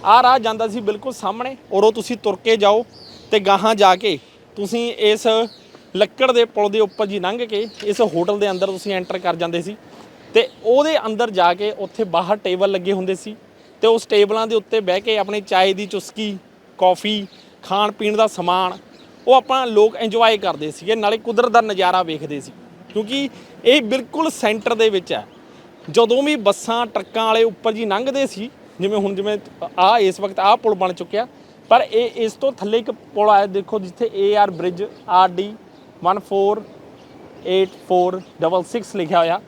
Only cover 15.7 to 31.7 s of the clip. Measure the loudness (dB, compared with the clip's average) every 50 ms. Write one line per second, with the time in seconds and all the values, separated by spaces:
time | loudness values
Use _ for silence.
15.7 | 2 -2 -6 -6 -8 -10 -10 -10 -10 -8 -6 -6 -6 -10 _ -20 _ _ _ _
16.7 | _ 0 2 2 2 0 -2 -4 -4 -4 -6 -10 -18 -20 -20 -20 _ _ -8 -4
17.7 | -2 -2 -2 -2 -2 -4 -4 -2 0 0 0 0 0 -4 -2 0 0 0 0 -4
18.7 | -6 -10 -20 -20 -20 -20 -20 -20 -20 -8 2 4 4 4 4 2 -2 -2 -2 0
19.7 | 2 4 2 2 2 -4 -6 -2 2 4 4 4 4 2 -2 -4 -4 -4 -8 -10
20.7 | -10 -10 -4 -4 -4 -2 0 -2 -2 -2 -6 -2 0 0 0 4 4 2 2 2
21.7 | -2 0 0 2 2 0 -2 -2 -8 -10 -10 -10 -10 -12 -12 -14 -20 -20 -20 -20
22.7 | -20 -20 -20 -8 -6 -6 -6 -4 -4 -4 -4 -6 -8 -16 -20 -20 -20 0 4 4
23.7 | 4 4 4 0 -2 -4 -4 -6 -4 -2 -2 -2 -2 -2 -2 -2 -2 -2 -2 -4
24.7 | 0 2 2 2 2 -2 -4 -4 -8 -8 -8 -12 -20 -20 -20 -20 -20 -20 -20 -20
25.7 | -20 -20 -18 -2 2 2 4 4 2 0 2 0 -2 0 0 0 0 0 -4 -4
26.7 | -4 -4 -4 -4 -4 -8 -8 -6 -4 -2 0 2 2 2 2 0 -2 -4 -4 -4
27.7 | -4 -2 -4 -2 -2 -2 -2 -2 -2 -2 -4 -4 -4 -10 -12 -12 -14 -20 -20 -20
28.7 | -10 -6 -4 -2 -2 -2 -2 -2 -4 -4 -4 -4 -4 -6 -8 -16 -14 -14 -14 -8
29.7 | -2 2 2 4 4 4 2 0 0 -2 -8 -6 -4 0 2 2 2 4 2 -2
30.7 | 0 0 -2 -4 -4 -8 -10 -6 -6 -6 -6 -6 -12 -20 -20 -20 -20 -20 _ 4